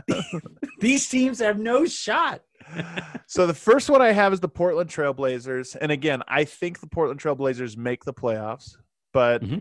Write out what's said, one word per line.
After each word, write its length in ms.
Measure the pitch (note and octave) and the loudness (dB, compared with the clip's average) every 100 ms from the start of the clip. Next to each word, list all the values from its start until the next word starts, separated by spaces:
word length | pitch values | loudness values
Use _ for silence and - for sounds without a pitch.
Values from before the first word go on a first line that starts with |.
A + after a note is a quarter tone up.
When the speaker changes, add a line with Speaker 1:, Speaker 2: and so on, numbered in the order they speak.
| - | -4
Speaker 1:
<laughs> 300 | F3+ - E3+ | -4 -4 -10
Speaker 2:
<laughs> 400 | - - C#4+ - | -12 -12 -14 -2
These 300 | A3 C#4 - | 0 0 0
teams 300 | B3+ C4 B3 | 0 0 2
have 200 | G#3+ G#3 | 0 0
no 260 | A3+ B3+ E4+ | 0 2 2
shot. 560 | - - C4+ D#4+ - - _ - | -2 -2 0 0 -4 -14 _ -14
<laughs> 80 | D#3+ E3+ E3+ - - - | -10 -10 -10 -12 -16 -6
Speaker 1:
So 200 | F3+ F3+ | 0 2
the 60 | |
first 360 | D#3 - C4 C4 | 2 4 4 6
one 120 | C4+ | 6
I 100 | A#3+ | 6
have 200 | G3+ G3 | 6 4
is 80 | F#3+ | 2
the 80 | E3+ | -2
Portland 420 | - F3 E3 E3+ | 0 0 0 -2
Trailblazers. 880 | - C#3+ C3+ C3 B2+ B2+ B2+ B2+ - | -2 -2 0 -2 -2 -4 -6 -8 -6
And 100 | D3+ | -2
again, 300 | D3 D3+ C3 - | 0 0 -2 0
I 160 | C#3 D3+ | 0 0
think 340 | - F3 F3 | -4 -8 -8
the 80 | D#3 | -10
Portland 320 | - D3+ C#3 | -4 -2 -2
Trailblazers 560 | D3+ C3+ C3+ B2 B2 G#2+ | -4 -2 -2 -2 -6 -6
make 300 | A#2+ B2 - | -4 -4 -8
the 80 | |
playoffs, 640 | B2 B2 A2 G#2+ A#2 - - _ _ _ | -6 -4 -2 -4 -10 -14 -20 _ _ _
but 300 | C3+ A#2+ A#2+ | 2 4 2
Speaker 2:
Mm-hmm. 160 | G#2+ E3+ | -2 -6